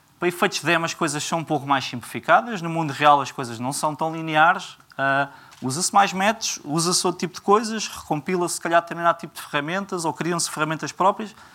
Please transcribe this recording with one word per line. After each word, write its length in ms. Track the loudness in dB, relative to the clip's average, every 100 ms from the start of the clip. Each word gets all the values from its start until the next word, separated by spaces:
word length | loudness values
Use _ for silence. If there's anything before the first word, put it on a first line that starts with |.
| _ -4
para 80 | -2
efeitos 320 | 0 0 0
de 60 | 0
demo 180 | 0 0
as 80 |
coisas 300 | -2 -2 -2
são 160 | -4 -4
um 40 |
pouco 220 | -2 -2 0
mais 200 | -2 -2
simplificadas, 760 | -8 -10 -6 2 4 2 -6
no 80 | -4
mundo 220 | -4 -4
real 280 | 4 6 6
as 120 | 4
coisas 260 | -6 -8 -6
não 160 | -6
são 220 | -2 -4 -2
tão 180 | -4
lineares, 640 | -4 0 4 6 4 -2 -16 _ -4
ah, 340 | 0 2 0 -6 -20 -8
usa-se 320 | -6 -2 2
mais 220 | 4 4
métodos, 460 | 2 0 0 -4 -8
usa-se 440 | -4 0 2 2 0
outro 120 | -2
tipo 140 | -4
de 80 | -2
coisas, 460 | 4 4 2 -6 -8
recompila-se 680 | -8 -6 -4 -2 -2 -2 -2
se 60 |
calhar 180 | 2 2
determinado 380 | 2 -2 0 0
tipo 160 | -4
de 80 | -14
ferramentas 640 | -4 -2 -2 -4 -4 -4 -4
ou 80 |
criam-se 380 | -2 -2 -2 -2
ferramentas 400 | -2 -2 -2 -6
próprias, 420 | 0 2 0 -6 -14 -20